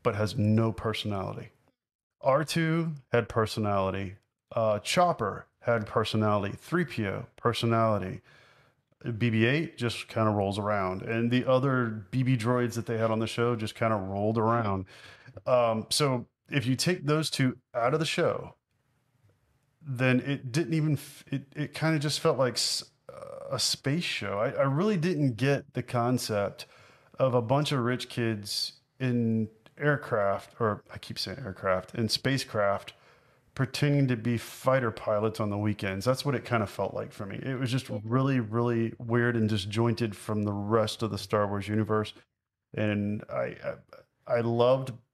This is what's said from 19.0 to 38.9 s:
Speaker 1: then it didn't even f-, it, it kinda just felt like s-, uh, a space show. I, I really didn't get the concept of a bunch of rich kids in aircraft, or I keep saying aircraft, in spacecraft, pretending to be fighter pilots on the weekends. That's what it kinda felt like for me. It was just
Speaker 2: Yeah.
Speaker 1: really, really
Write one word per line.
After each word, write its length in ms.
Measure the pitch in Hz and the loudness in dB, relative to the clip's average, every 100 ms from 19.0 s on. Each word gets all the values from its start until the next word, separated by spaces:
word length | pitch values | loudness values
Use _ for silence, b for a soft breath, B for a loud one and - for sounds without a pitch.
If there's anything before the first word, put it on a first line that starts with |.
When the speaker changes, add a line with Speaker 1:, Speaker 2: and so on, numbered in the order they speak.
| _ _ _ _ _ _ _ _ | _ _ _ _ _ _ _ _
Speaker 1:
then 380 | 147 123 131 123 | -10 0 4 4
it 320 | 135 139 127 | 2 -4 -2
didn't 240 | 113 170 160 | -2 0 0
even 180 | 151 | 2
f-, 300 | 143 - - - | 0 -2 -20 -8
it, 160 | 135 - - | -8 -6 -8
it 180 | 143 | -8
kinda 240 | - 156 160 | -2 0 2
just 220 | 147 - | 0 0
felt 180 | 165 127 | 0 2
like 160 | 127 | 0
s-, 300 | 110 - - - _ - | 0 -2 -4 -8 _ -20
uh, 360 | - - - - 123 | -18 -16 -14 -8 -2
a 20 | |
space 460 | - - 135 156 | -2 0 -2 -2
show. 340 | 170 - 101 101 | -2 -4 -4 0
I, 140 | 120 | -2
I 120 | - 135 | 2 2
really 320 | 139 214 202 | 2 2 2
didn't 400 | 170 151 139 110 | 0 2 0 2
get 360 | 131 - - | 2 2 0
the 80 | - | -8
concept 840 | 117 123 120 123 - 107 101 - - B B B B - | -2 0 2 0 0 0 0 -4 -18 B B B B 0
of 160 | 131 | 2
a 80 | 123 | 2
bunch 300 | 110 139 151 | 2 2 2
of 80 | 143 | 0
rich 300 | 117 123 - | 0 -2 -4
kids 640 | - 113 107 101 - - - _ _ | -2 0 -2 -4 -6 -6 -8 _ _
in 500 | 131 120 113 113 110 - - - | 0 2 2 2 -2 -6 -20 -2
aircraft, 760 | 143 139 - 113 98 98 - - | 0 0 0 0 2 0 -6 -2
or 240 | 113 104 - | -2 -2 -8
I 60 | - | -16
keep 180 | - - | -12 -10
saying 220 | - - | -8 -8
aircraft, 520 | 117 92 98 92 - - | -10 -4 0 0 -2 -2
in 120 | 110 | -2
spacecraft, 840 | - 131 131 - 110 101 98 - - b b b b b - | 0 0 0 -2 0 2 0 -4 -20 b b b b b -4
pretending 520 | 131 - 147 143 135 | -4 0 2 4 2
to 60 | 120 | 2
be 220 | 117 117 | 0 -2
fighter 540 | - - 131 131 117 | -4 -2 2 2 2
pilots 480 | - - 107 110 107 | -2 -2 0 0 -2
on 100 | 107 | -2
the 80 | 101 | 0
weekends. 480 | 107 101 101 95 110 | -2 0 -2 -2 -2
That's 180 | 131 | 0
what 120 | 147 123 | -2 -4
it 100 | - | 0
kinda 220 | 117 101 | 0 0
felt 260 | - 98 | -2 -4
like 180 | - - | -4 -10
for 140 | - 101 | -10 -10
me. 140 | 104 | -8
It 180 | - 127 | -6 -4
was 120 | 131 | -2
just 180 | 131 - | -2 -4
Speaker 2:
Yeah. 100 | 110 | -8
Speaker 1:
really, 360 | 107 123 135 131 | -2 0 2 0
really 540 | 107 113 120 117 113 | 0 0 0 0 -2